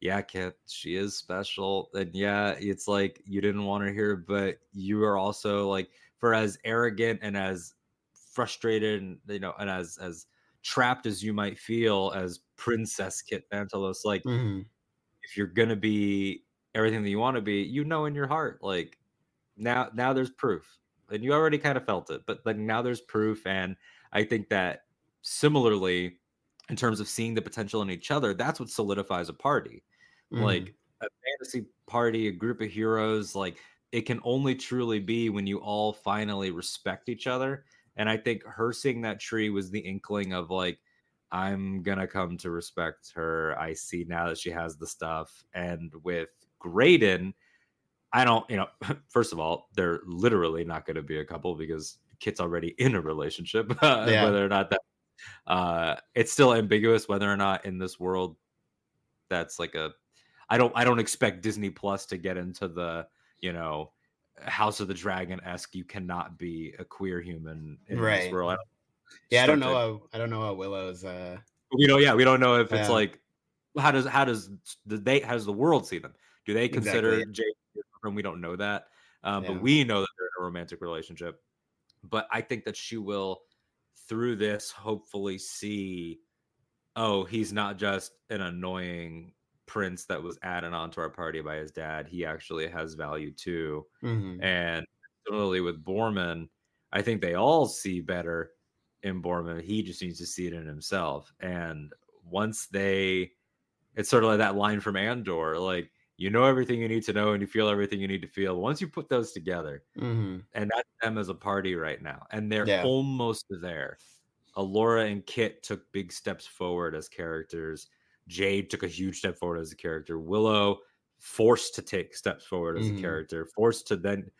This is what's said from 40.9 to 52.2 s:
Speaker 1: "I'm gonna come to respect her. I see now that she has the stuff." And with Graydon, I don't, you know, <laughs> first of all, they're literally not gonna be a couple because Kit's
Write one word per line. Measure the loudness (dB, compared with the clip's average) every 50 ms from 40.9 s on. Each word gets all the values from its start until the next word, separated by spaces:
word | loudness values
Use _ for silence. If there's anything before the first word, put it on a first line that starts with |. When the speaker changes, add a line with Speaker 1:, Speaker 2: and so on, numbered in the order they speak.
| _ _ _ _ _ _ _ _
Speaker 1:
"I'm | -4 -2 -2 -2 -2 -2 -4 -4 -4 -4 -2
gonna | -2 -2 -2 -2
come | -2 -2 -2 -2 -2 -4 -6
to | -6 -6
respect | -6 -6 -6 -6 -4 -4 -4 -4 -4 -8 -14 -14 -8
her. | -6 -4 -2 -2 -2 -2 -2 -2 -4
I | -4 -6 -6
see | -8 -8 -8 -6 -6 -4
now | -4 -2 -2 -2 -2
that | -2 -4
she | -6 -6
has | -6 -6 -6 -6 -8
the | -10 -12
stuff." | -12 -10 -8 -6 -6 -4 -6 -8 -10 -14 -20 -20 _ -8
And | -6 -4 -4 -6 -6 -10 -12 -14 -10 -6
with | -4 -4 -4 -4 -6 _ _ _ _ _ _
Graydon, | -10 0 4 6 8 10 10 10 8 6 4 4 0 -4 -8 _ _ _ _ _ _ _ _ _ _ _ _ _ _ _ 4
I | 6 8
don't, | 8 6 6 4 0
you | 0
know, | 0 -2 -2 -6 _
<laughs> | -6 -6 -6 -6 -8 _
first | 4 4 4 4 2
of | -2
all, | 0 0 0 -2 -4 _ 0
they're | 2 2 2 2 0 -4
literally | -6 -2 2 4 4 6 4 4 2 0 0 -2
not | -4 -6 -6 -6
gonna | -6 -6 -6 -6
be | -6 -6 -6
a | -6
couple | -6 -8 -6 -4 -4 -4
because | -4 -6 -6 -6 -6 -8 -10 -14 _ _ _ -20
Kit's | -8